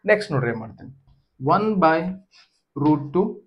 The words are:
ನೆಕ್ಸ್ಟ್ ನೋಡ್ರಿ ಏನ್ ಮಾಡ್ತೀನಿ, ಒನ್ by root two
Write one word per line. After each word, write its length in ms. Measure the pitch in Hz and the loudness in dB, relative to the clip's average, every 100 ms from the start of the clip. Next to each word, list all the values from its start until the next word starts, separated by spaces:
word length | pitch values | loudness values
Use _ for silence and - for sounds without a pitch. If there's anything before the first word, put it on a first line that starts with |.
| 190 | 2
ನೆಕ್ಸ್ಟ್ 260 | 208 - | 0 2
ನೋಡ್ರಿ 180 | 139 117 | -2 -2
ಏನ್ 100 | 110 | -4
ಮಾಡ್ತೀನಿ, 320 | 113 - - - _ _ _ _ 131 | -10 -16 -20 -20 _ _ _ _ 0
ಒನ್ 300 | 180 214 202 | 2 2 2
by 240 | 160 165 180 190 _ _ _ _ _ 147 | 4 2 -2 -8 _ _ _ _ _ -2
root 300 | 147 147 135 | 2 2 0
two 220 | 180 220 - | 0 0 -4